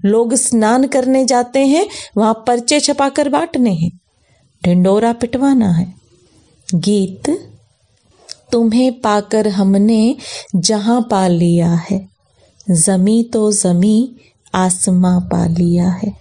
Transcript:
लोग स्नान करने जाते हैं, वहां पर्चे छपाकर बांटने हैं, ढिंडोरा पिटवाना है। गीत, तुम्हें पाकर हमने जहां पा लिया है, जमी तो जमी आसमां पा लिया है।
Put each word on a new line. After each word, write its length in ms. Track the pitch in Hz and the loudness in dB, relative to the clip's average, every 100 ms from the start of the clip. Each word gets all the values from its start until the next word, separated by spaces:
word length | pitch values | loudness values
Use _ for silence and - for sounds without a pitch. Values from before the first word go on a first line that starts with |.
| 202 | 2
लोग 280 | 220 233 | 0 0
स्नान 540 | 247 - 233 214 247 269 | -2 0 0 2 2 0
करने 380 | 277 254 262 254 | 0 0 0 2
जाते 420 | 247 247 269 269 | 0 0 0 2
हैं, 200 | 302 415 - - 202 | 2 -2 -8 -8 -2
वहां 160 | 220 | 0
पर्चे 460 | 220 - 240 240 294 | 0 -2 -2 0 0
छपाकर 500 | 277 285 277 277 285 | 0 0 0 0 -2
बांटने 440 | 285 330 311 240 | -2 -2 0 0
हैं, 260 | 165 165 180 _ _ _ _ _ _ 175 | 0 -4 -8 _ _ _ _ _ _ 0
ढिंडोरा 480 | 175 185 202 233 | 2 4 2 0
पिटवाना 580 | 233 240 247 277 269 208 | -2 -4 -2 2 2 2
है। 220 | 165 180 - _ _ _ _ _ _ - 175 | 0 -2 -10 _ _ _ _ _ _ -6 -2
गीत, 540 | 202 208 190 190 - 330 - - _ _ _ _ _ _ - - _ | 0 0 -2 -6 -6 -6 -8 -20 _ _ _ _ _ _ -20 -20 _
तुम्हें 500 | 240 233 226 254 247 | -2 0 2 0 -2
पाकर 460 | 220 208 202 220 214 | -2 -2 0 -2 0
हमने 680 | 196 196 196 208 220 220 277 - - - 185 | 0 2 2 2 2 0 -2 -10 -18 -6 -2
जहां 460 | 208 214 208 247 | 0 0 0 0
पा 260 | 240 202 185 | 0 0 2
लिया 460 | 170 170 170 170 | 2 2 2 2
है, 340 | 170 - 196 190 _ _ _ _ _ - | 0 -2 -6 -8 _ _ _ _ _ -2
जमी 520 | 170 185 190 190 226 | 0 0 2 2 2
तो 280 | 233 220 214 | 0 0 0
जमी 640 | 208 185 175 202 220 254 - _ _ _ 185 | 0 0 2 2 2 0 -8 _ _ _ -2
आसमां 680 | 185 180 - 180 180 180 | -2 -2 0 2 2 0
पा 260 | 180 175 170 | 0 -2 -2
लिया 420 | 170 175 175 180 | 0 0 2 0
है। 240 | 185 208 - | -2 -6 -10